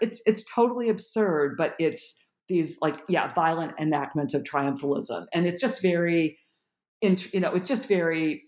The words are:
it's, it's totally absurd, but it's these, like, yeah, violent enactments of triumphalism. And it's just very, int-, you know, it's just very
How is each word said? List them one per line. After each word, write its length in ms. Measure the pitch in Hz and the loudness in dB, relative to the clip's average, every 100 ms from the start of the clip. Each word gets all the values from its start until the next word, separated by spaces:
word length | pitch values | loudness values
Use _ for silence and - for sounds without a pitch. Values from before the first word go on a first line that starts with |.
it's, 200 | 226 - - | -4 0 0
it's 180 | 220 | 0
totally 460 | - - 240 247 233 | -2 2 2 2 -2
absurd, 680 | 214 - 226 208 156 143 123 | -2 -2 0 2 2 0 0
but 180 | 160 - | -2 0
it's 420 | 165 - - - _ _ _ | -2 0 -4 -6 _ _ _
these, 280 | 175 156 - | 0 0 0
like, 200 | 156 147 - | -2 -2 0
yeah, 240 | 170 - | 0 2
violent 400 | - 165 165 156 - | 2 2 0 -4 -2
enactments 540 | 156 147 139 151 139 | 0 0 0 -2 0
of 100 | 143 | -2
triumphalism. 840 | 139 143 139 139 139 139 - 90 - | -2 -2 -2 -2 -2 -2 -2 -8 -4
And 120 | 170 175 | 0 0
it's 160 | 175 | 0
just 200 | 262 - | -2 0
very, 560 | 185 170 170 170 156 - _ _ _ _ _ _ | 2 2 2 2 0 -2 _ _ _ _ _ _
int-, 320 | 208 185 - | 2 2 0
you 60 | 196 | -2
know, 120 | 175 | 0
it's 160 | 180 185 | 0 0
just 200 | 254 - | -4 2
very 560 | 190 170 160 160 147 | 2 2 0 0 -2